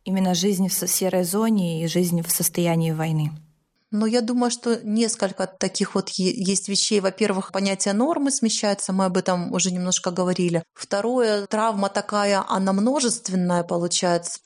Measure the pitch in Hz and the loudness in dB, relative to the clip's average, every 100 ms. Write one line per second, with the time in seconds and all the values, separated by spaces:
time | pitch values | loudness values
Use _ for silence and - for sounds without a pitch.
0 | - 190 185 175 190 185 190 - 180 - | -4 0 2 2 2 2 0 0 -2 0
1 | 185 185 175 196 226 214 175 160 165 170 | 0 0 0 0 2 2 2 -2 -2 0
2 | 180 170 170 - 175 - 175 165 165 156 | 2 0 -2 -2 -2 0 2 2 0 0
3 | 160 156 151 151 - _ _ _ _ 214 | 0 0 -2 -4 -16 _ _ _ _ -2
4 | 220 240 233 247 240 240 240 233 214 214 | 2 2 0 2 0 0 0 -2 0 2
5 | 226 - 196 190 185 - 190 190 196 196 | 2 0 -2 -2 -6 -2 -4 -2 -2 -2
6 | 185 - 185 - 185 196 - 196 - 208 | -2 -2 -2 0 0 0 0 -2 2 2
7 | 190 185 208 190 - 190 196 190 - 196 | 0 0 0 0 -2 -2 -2 0 0 2
8 | 269 330 277 269 220 214 208 196 - 190 | 2 2 0 0 0 0 0 -2 -2 0
9 | 190 185 185 180 175 185 185 180 180 185 | 2 2 0 -2 -2 -2 -2 -2 -2 -2
10 | - 180 180 185 180 165 - - - 202 | -2 -2 0 2 0 0 -4 -14 -4 -2
11 | 214 254 233 208 202 214 226 208 196 202 | 0 2 2 0 0 0 0 0 0 -2
12 | 202 208 202 196 - 190 190 190 220 285 | -2 0 2 2 0 0 2 2 2 2
13 | 247 220 - 185 180 175 170 175 175 - | 0 -2 -2 0 2 2 0 -2 -2 0
14 | 180 170 170 - | 2 0 -2 -12